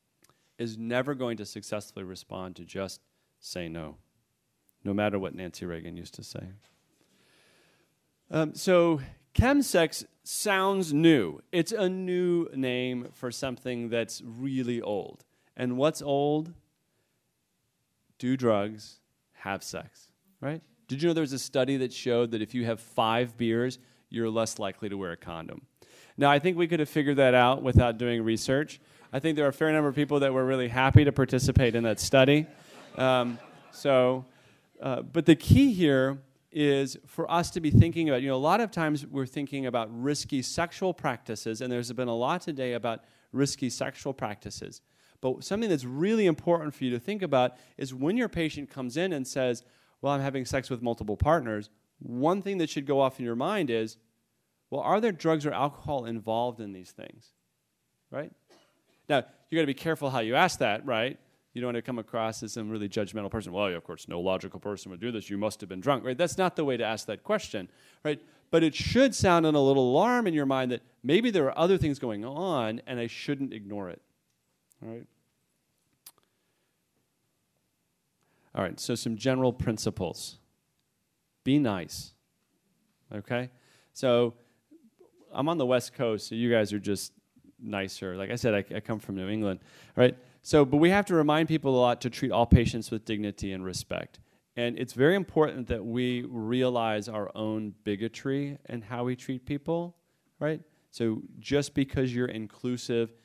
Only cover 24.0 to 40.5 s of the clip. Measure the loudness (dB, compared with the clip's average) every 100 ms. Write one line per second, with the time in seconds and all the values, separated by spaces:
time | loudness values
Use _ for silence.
24 | -10 -4 -2 0 -2 -4 -8 -6 -8 -8
25 | -8 -10 -12 -12 -12 -16 -20 _ _ -20
26 | -12 0 4 4 4 0 0 0 0 0
27 | 2 6 8 8 6 4 4 6 6 2
28 | -2 0 0 0 0 0 -2 -10 _ -20
29 | -10 -4 -2 2 2 2 2 4 2 2
30 | 2 2 2 2 2 0 0 4 6 8
31 | 6 4 2 2 2 4 4 2 0 0
32 | 4 8 8 6 2 -8 -20 -20 -10 -2
33 | 2 2 0 -4 -14 -20 -20 -4 2 4
34 | 4 2 -6 _ _ _ _ -8 -6 -4
35 | -4 4 6 6 8 8 8 6 4 4
36 | 4 -2 -10 _ _ 0 2 2 0 -6
37 | -14 -8 -2 0 0 -2 6 8 8 4
38 | 0 0 0 0 2 2 0 -2 -2 -2
39 | -6 -6 -6 -6 -8 -6 -4 -4 -4 -4
40 | -4 -4 -4 -6 -4